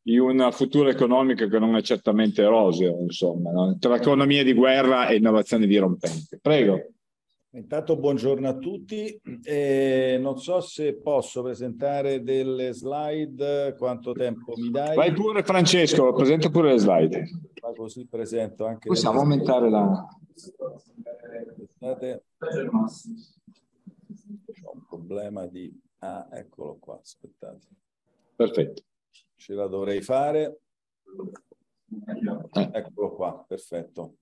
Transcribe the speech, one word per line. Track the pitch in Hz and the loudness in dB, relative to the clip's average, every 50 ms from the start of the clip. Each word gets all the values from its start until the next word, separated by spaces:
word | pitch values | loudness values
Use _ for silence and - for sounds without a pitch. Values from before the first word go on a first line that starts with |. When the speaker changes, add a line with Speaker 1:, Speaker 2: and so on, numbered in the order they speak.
| - | -2
Speaker 1:
in | 117 117 123 | 2 2 4
un | 127 127 131 131 127 123 | 4 4 4 4 2 2
futuro | 120 - 135 131 - 147 143 135 | 2 0 -2 2 2 4 4 4
economico | 123 131 131 120 123 131 135 131 123 117 113 98 | 4 2 2 4 4 4 4 2 2 0 0 0
che | 107 110 | 2 2
non | 107 113 113 110 | 2 4 2 2
è | |
certamente | 104 - 120 98 - 117 104 107 110 107 - - 104 | 2 0 -2 0 0 0 2 2 2 2 2 4 4
roseo, | 104 113 113 104 95 85 87 92 87 85 87 | 6 6 6 4 4 4 2 2 0 0 -2
insomma, | 87 87 87 - 95 87 85 87 87 85 | -4 -6 -4 -2 -2 -2 -2 -2 -4 -2
no? | 87 90 92 95 95 - | 0 0 0 0 0 0
Tra | - 123 120 | 2 2 2
economie | 117 120 143 143 135 143 139 143 143 139 | 2 4 4 4 4 4 4 4 4 4
di | 131 | 4
guerra | 123 113 127 131 131 139 135 127 131 123 123 - | 4 6 6 6 6 6 4 4 4 4 4 2
e | 113 | 2
innovazioni | 107 110 110 110 107 98 - 120 113 107 98 | 4 4 4 4 4 2 2 2 2 4 4
dirompenti. | 104 101 95 92 90 - - 82 82 80 76 - - - | 4 4 4 2 0 -2 -4 -6 -6 -6 -12 -14 -12 -4
Prego. | - 143 156 143 117 143 190 180 - - _ _ _ _ _ _ _ _ _ _ _ _ | 0 2 4 4 4 4 2 0 -2 -8 _ _ _ _ _ _ _ _ _ _ _ _
Speaker 2:
Intanto | - 123 104 - 147 156 156 160 160 | -20 -18 -14 -8 -8 -6 -2 -2 -2
buongiorno | 135 135 143 139 117 113 135 139 131 135 131 | 0 2 0 0 0 0 0 0 0 -2 -4
a | 131 131 | -4 -6
tutti, | 135 175 202 190 - - 214 214 214 214 214 - - - 127 117 - | -8 -10 -10 -10 -12 -10 -10 -8 -8 -8 -12 -14 -16 -16 -16 -14 -10
eh, | - 151 143 143 139 135 135 135 135 131 131 131 131 127 127 | -6 -4 -2 0 0 2 2 2 2 2 2 2 2 0 0
non | 131 135 131 131 | -2 -2 -6 -6
so | - 165 180 180 | -6 -4 -4 -4
se | 175 - - - 151 147 143 143 | -4 -6 -8 -6 -4 -4 -4 -4
posso | - 151 147 131 120 - - 127 | -4 -2 0 0 -2 -2 -6 -8
presentare | 123 127 117 104 123 123 117 120 135 143 143 143 139 139 135 131 117 | -6 -6 -8 -8 -8 -10 -8 -4 -4 -4 -2 -2 -2 -2 -4 -4 -2
delle | 127 135 135 131 131 131 127 127 127 117 | -2 -2 -2 -2 -2 -4 -4 -4 -6 -6
slide, | - 127 131 143 147 151 151 151 156 151 151 131 127 139 143 143 143 143 139 131 - | -8 -8 -8 -6 -6 -6 -6 -6 -6 -6 -8 -8 -6 -4 -2 -2 -2 -2 -4 -4 -4
quanto | 123 123 123 120 120 123 | -4 -4 -4 -6 -8 -8
tempo | 120 123 127 120 117 117 - - 117 117 | -6 -4 -4 -4 -6 -8 -12 -12 -10 -8
mi | 117 117 | -6 -4
dai? | 120 139 143 151 156 143 | -4 -2 -2 0 0 2
Speaker 1:
Vai | 160 175 156 | 2 2 2
pure | 185 208 214 214 208 - | 0 -2 -2 -2 -2 0
Francesco, | - 190 185 170 175 175 180 165 143 151 147 131 127 | 0 2 2 4 4 4 4 4 4 4 4 4 4
presenta | - - 139 131 156 165 151 165 | 4 4 4 4 4 4 2 2
pure | 147 170 160 147 135 | 2 4 6 6 6
le | 117 | 6
slide. | 101 101 90 82 80 80 92 - 160 - - 170 151 - - - | 6 6 6 6 4 4 2 -2 -6 -8 -10 -14 -16 -18 -18 -14
Speaker 2:
Ma | - 117 117 | -12 -12 -12
così | 113 113 110 - 123 127 | -10 -12 -14 -14 -16 -16
presento | - - 113 113 104 113 117 110 101 - - 110 | -12 -10 -8 -8 -4 -4 -4 -4 -4 -6 -6 -6
anche | 110 113 110 - 110 | -6 -6 -6 -4 -2
Speaker 1:
Possiamo | - - - 117 110 131 143 | -2 0 0 2 2 2 4
Speaker 2:
delle | 147 143 | 4 2
slide. | 135 117 135 131 | 2 2 2 2
Speaker 1:
aumentare | 123 117 113 | 4 4 4
la | 107 104 101 98 95 92 - - - _ - - _ - - - - - - - - - _ _ _ - - - - - - 120 117 - - 113 - - - - _ - 123 | 4 4 4 4 2 0 -4 -8 -18 _ -20 -20 _ -20 -20 -20 -16 -12 -12 -12 -12 -14 _ _ _ -20 -16 -16 -16 -16 -16 -16 -16 -16 -16 -16 -18 -20 -20 -20 _ -12 -8
Speaker 2:
Aspettate. | 127 127 127 127 127 120 113 - _ _ - 160 160 160 143 131 117 117 110 110 - - - - 226 226 - - _ _ _ _ _ _ _ _ _ _ _ - 190 - _ _ - 202 - _ 202 208 202 _ - - _ | -8 -8 -6 -8 -10 -10 -10 -14 _ _ -12 -10 -8 -6 -6 -4 0 0 0 0 -2 -6 -12 -18 -16 -18 -18 -18 _ _ _ _ _ _ _ _ _ _ _ -20 -20 -20 _ _ -20 -20 -20 _ -20 -20 -20 _ -20 -20 _
C'ho | 185 - - | -20 -20 -20
un | - - - | -20 -20 -20
problema | 85 85 82 87 95 101 104 104 104 98 92 | -18 -18 -14 -12 -12 -10 -10 -10 -12 -12 -14
di, | 87 90 90 90 - - - _ _ _ _ | -14 -14 -16 -16 -18 -18 -20 _ _ _ _
ah, | 95 95 95 92 - - - | -16 -14 -14 -14 -16 -18 -18
eccolo | - - _ _ - 73 73 - - | -20 -20 _ _ -18 -16 -16 -16 -18
qua, | _ - - - | _ -20 -20 -20
aspettate. | _ - - _ - - _ _ - - - 98 _ _ _ _ _ _ _ _ _ _ _ _ _ _ _ | _ -20 -20 _ -20 -20 _ _ -20 -20 -20 -20 _ _ _ _ _ _ _ _ _ _ _ _ _ _ _
Speaker 1:
Perfetto. | - 120 - - - 143 139 - - - _ _ _ _ _ _ _ _ _ _ | -2 -2 0 0 0 -2 -2 -4 -14 -20 _ _ _ _ _ _ _ _ _ _
Speaker 2:
Ce | _ _ - 101 | _ _ -12 -8
la | 101 101 95 | -6 -6 -6
dovrei | 92 98 98 101 101 98 | -6 -6 -4 -4 -4 -4
fare. | 95 - 127 135 143 147 151 156 151 - - - _ _ _ _ _ _ _ _ _ 196 190 196 - - - - _ _ _ _ _ _ _ _ _ - - - - - - - - - - - - - - | -4 -2 -2 -2 0 0 0 -2 -2 -4 -8 -12 _ _ _ _ _ _ _ _ _ -20 -16 -14 -14 -14 -16 -18 _ _ _ _ _ _ _ _ _ -18 -18 -16 -12 -12 -10 -6 -6 -6 -6 -6 -10 -8 -4
Speaker 1:
Eh. | 98 98 - - | -4 -4 -4 -4
Speaker 2:
Eccolo | 110 98 - - 104 101 92 - | -8 -10 -10 -8 -8 -8 -6 -6
qua, | - 92 87 82 - - - | -6 -8 -8 -8 -10 -14 -14
perfetto. | 98 92 - - 87 85 82 - - - 82 78 _ _ | -14 -14 -12 -12 -12 -12 -12 -12 -14 -14 -14 -14 _ _